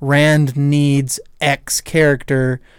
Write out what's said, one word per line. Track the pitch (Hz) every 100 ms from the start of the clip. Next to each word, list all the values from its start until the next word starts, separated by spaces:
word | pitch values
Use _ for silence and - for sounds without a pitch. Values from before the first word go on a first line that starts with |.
Rand | 139 143 151 151 139 135
needs | 143 147 143 139 131 - - -
X | 147 139 - -
character | - 165 147 139 - 135 127 127 -